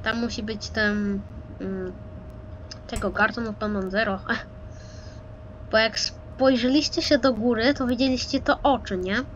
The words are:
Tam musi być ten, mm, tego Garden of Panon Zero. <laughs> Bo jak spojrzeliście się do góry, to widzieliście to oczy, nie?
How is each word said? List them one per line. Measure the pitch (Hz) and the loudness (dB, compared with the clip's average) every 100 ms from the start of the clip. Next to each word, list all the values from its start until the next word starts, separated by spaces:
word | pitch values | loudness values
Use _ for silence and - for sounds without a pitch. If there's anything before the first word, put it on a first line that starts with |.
Tam | 226 226 | -2 -2
musi | 233 233 | -2 -4
być | 214 220 - | -6 -6 -4
ten, | - 214 208 202 202 202 - - - | 0 2 2 0 -2 -6 -12 -12 -8
mm, | 190 190 185 190 - - - - - - - - - | -6 -4 -6 -8 -12 -14 -14 -14 -12 -12 -12 -14 -8
tego | 220 208 | -2 -2
Garden | 208 214 208 226 | 2 2 2 -6
of | 208 | -4
Panon | 214 208 190 | -2 -2 0
Zero. | 190 220 190 - 226 - - - - - | 0 0 -2 -2 -4 -6 -14 -14 -14 -14
<laughs> | - - - - - - - - | -14 -14 -14 -14 -16 -16 -14 0
Bo | - | 4
jak | 330 - | 4 2
spojrzeliście | - - - - 262 262 247 285 294 - | -4 -6 -14 4 6 6 6 4 4 0
się | 320 294 | 4 6
do | 269 | 6
góry, | 214 233 226 233 | 4 2 4 4
to | 285 254 | 2 2
widzieliście | 247 262 254 - 277 | 2 2 2 0 0
to | 277 277 | 2 4
oczy, | 294 254 - 190 | 4 4 2 -2
nie? | 185 214 277 | 0 -2 -2